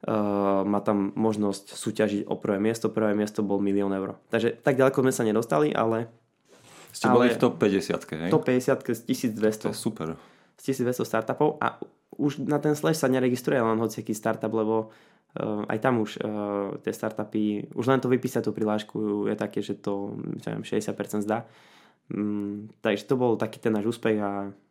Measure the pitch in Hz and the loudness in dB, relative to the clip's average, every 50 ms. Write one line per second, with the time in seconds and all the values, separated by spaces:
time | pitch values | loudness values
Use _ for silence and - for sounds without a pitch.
0 | - - 107 110 104 104 101 101 101 101 98 98 98 101 104 104 101 - 107 101 | -2 -2 0 0 0 0 0 2 2 2 2 2 2 2 0 0 2 2 2 2
1 | 98 98 101 101 110 113 110 104 104 101 98 - - - - - - 117 107 - | 2 0 0 0 2 2 2 2 0 -2 -2 -4 -8 -16 -14 -8 -6 -6 0 2
2 | 110 104 101 101 - - - 101 - - 101 95 101 110 113 113 - 113 110 113 | 2 2 2 -2 -2 -4 -6 -4 -2 -2 0 2 2 0 0 0 -2 -2 0 2
3 | 110 107 104 104 104 104 - - 107 98 101 98 101 101 98 101 101 98 98 95 | 0 2 2 2 0 -2 -2 -4 -2 0 0 0 0 2 2 2 0 0 -2 -2
4 | 95 98 98 - _ _ - 117 107 117 - - - 151 135 123 131 135 135 - | -4 -6 -8 -12 _ _ -2 2 2 2 -2 0 0 0 4 4 4 4 4 4
5 | 127 131 127 - 123 110 104 110 120 - - 151 151 151 - - 113 113 113 110 | 2 2 2 2 2 2 2 2 2 2 2 2 2 2 2 2 2 2 2 0
6 | 117 117 - _ _ _ _ _ _ _ - - - - - - - - - - | -2 -4 -10 _ _ _ _ _ _ _ -20 -20 -20 -20 -20 -20 -20 -18 -14 -2
7 | - 127 127 120 123 123 117 113 - 123 - - - 104 98 98 92 - 85 80 | 2 6 6 8 6 6 4 4 2 2 4 4 2 4 4 2 0 0 -4 -4
8 | - - - 78 82 87 113 120 120 - 127 127 123 - 135 131 - - 120 123 | -4 -6 -8 -6 0 2 2 2 4 4 2 2 4 2 0 0 0 -4 -4 -4
9 | - - 131 127 - 123 107 104 104 110 107 107 - 107 107 - - 117 107 - | -2 -4 -4 0 0 -2 -2 2 2 2 2 2 -4 -4 -4 -2 -4 -4 -4 -4
10 | 82 80 82 - - - - _ _ _ _ _ - - 135 - 123 120 123 - | -6 -6 -6 -8 -12 -20 -20 _ _ _ _ _ -4 -4 -2 0 0 -2 0 -2
11 | 120 - - 113 110 - 123 - 147 151 151 - - 117 - - - - _ _ | -2 -2 0 -2 0 -2 0 2 2 2 2 0 -2 -2 -2 -4 -16 -16 _ _
12 | _ _ - _ 135 147 131 - 135 - 147 147 147 156 151 147 - 160 160 160 | _ _ -6 _ -2 -2 0 -2 -2 0 0 0 2 2 0 2 2 0 0 2
13 | - 131 127 131 127 127 123 123 - - 151 135 117 113 113 110 117 110 110 - | 2 2 2 2 2 0 0 0 -2 0 0 2 2 2 2 0 0 -2 -4 -6
14 | 113 - 110 107 - 113 110 110 - 110 110 113 110 107 110 113 110 110 - - | -6 -6 -6 -2 -2 -2 -2 0 -2 -2 0 0 0 2 0 0 -2 -4 -10 -20
15 | - _ _ _ _ _ _ - - 107 107 104 104 107 - 110 113 131 127 120 | -20 _ _ _ _ _ _ -6 -6 -4 -4 -4 -4 -4 -4 0 2 2 2 2
16 | 107 107 - - - 107 107 104 104 104 101 101 101 98 98 - - - 104 - | 0 -2 -4 -6 -6 -4 -4 -4 -4 -2 -2 -2 -2 -4 -6 -6 -6 -6 -6 -4
17 | - 110 - - 107 - - 107 107 107 104 104 107 - - - 117 123 135 131 | -4 -6 -4 -4 -8 -4 -2 0 0 0 0 -2 -6 -8 -6 -4 2 4 4 4
18 | 127 127 127 123 117 127 - 123 110 - 101 - 110 104 107 107 107 - - 107 | 4 2 2 2 2 0 -2 -2 -2 -2 -2 -2 0 0 0 -2 -4 -6 -6 -4
19 | 107 107 101 104 104 104 104 104 110 104 - - 101 - 101 - - - 101 98 | -2 0 0 0 0 -2 -2 -2 -4 -4 -4 -6 -4 -4 -6 -6 -4 -6 -4 -4
20 | 98 104 113 113 - - - - - 110 110 107 107 - - 107 101 - 101 - | -6 -8 -8 -8 -6 -6 -8 -6 -6 -6 -6 -6 -6 -2 -2 -2 -2 -2 -6 -6
21 | - - - 107 104 104 107 117 120 - - - - - - - - _ _ _ | -6 -4 -4 -4 -2 0 -2 -2 -4 -10 -20 -20 -20 -20 -20 -20 -20 _ _ _
22 | _ _ - - 104 104 104 104 101 101 101 104 104 110 - _ _ 113 101 101 | _ _ -6 -4 -2 -2 -2 -4 -4 -6 -6 -8 -10 -14 -18 _ _ 0 0 0
23 | - - 139 127 127 123 113 104 110 107 - - - 120 110 107 101 113 120 - | 0 0 0 2 4 2 2 2 0 -4 -6 -4 -2 0 0 0 0 -2 -4 0
24 | - 117 110 104 104 101 101 101 98 101 101 - _ _ | 0 0 0 2 0 -2 -4 -4 -8 -8 -12 -16 _ _